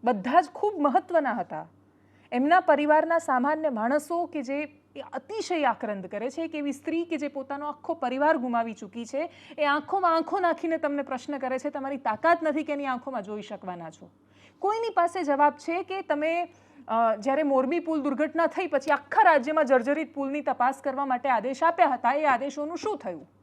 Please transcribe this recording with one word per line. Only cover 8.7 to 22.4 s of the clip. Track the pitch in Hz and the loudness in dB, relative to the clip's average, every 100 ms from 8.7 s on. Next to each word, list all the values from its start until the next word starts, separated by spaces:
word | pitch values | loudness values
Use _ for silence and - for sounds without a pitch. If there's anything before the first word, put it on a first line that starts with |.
ચૂકી | 220 202 233 233 | -8 -14 -12 -8
છે, | 269 330 - - 302 | -6 -6 -10 -20 -4
એ | 294 | 0
આંખોમાં | 285 294 381 359 330 | 0 0 0 2 2
આંખો | 320 381 | 0 0
નાખીને | 359 330 339 320 | 0 0 -2 -2
તમને | 311 285 | -2 -2
પ્રશ્ન | 277 262 277 285 | -4 -6 -6 -6
કરે | 262 254 | -4 -4
છે, | 294 | -4
તમારી | 294 269 277 | -6 -6 -4
તાકાત | 277 214 320 339 | -4 0 2 4
નથી | 320 294 | 2 -2
કે | 311 | -2
એની | 285 277 | -4 -4
આંખોમાં | 247 254 254 | -4 -6 -8
જોઈ | 196 214 | -8 -10
શકવાના | 208 196 190 175 165 | -10 -12 -10 -10 -12
છો. | - 175 _ _ _ - _ | -16 -20 _ _ _ -20 _
કોઈની | 392 440 453 | -2 0 0
પાસે | 392 339 381 | 2 2 0
જવાબ | 302 277 294 | 0 4 4
છે | 285 - 339 | 2 -4 -4
કે | 349 381 | -4 -8
તમે, | - 294 311 339 339 - _ - 240 | -2 -2 0 -2 -4 -10 _ -20 -4
અ, | 226 233 214 | 2 2 2
જ્યારે | 214 269 | 0 0
મોરબી | 302 269 262 339 | 2 2 2 0
પુલ | 320 320 | -2 -2
દુર્ઘટના | 277 262 302 320 330 | -2 0 -2 2 0
થઈ | 330 349 | 0 -2
પછી | 285 285 | -2 0
આખા | 285 - - | -2 2 6
રાજ્યમાં | 415 302 247 311 285 | 8 6 4 0 4
જર્જરિત | 262 233 294 320 | 4 4 -2 -2
પુલની | - 277 285 | -6 -4 -4
તપાસ | 285 285 247 277 | -4 0 0 0
કરવા | 285 262 277 | -6 -4 -2
માટે | 247 269 | -2 0
આદેશ | 240 226 269 | 0 0 0
આપ્યા | 330 339 311 | 0 4 4
હતા, | 247 240 | 4 0
એ | 285 302 | 2 2
આદેશોનું | 240 | 2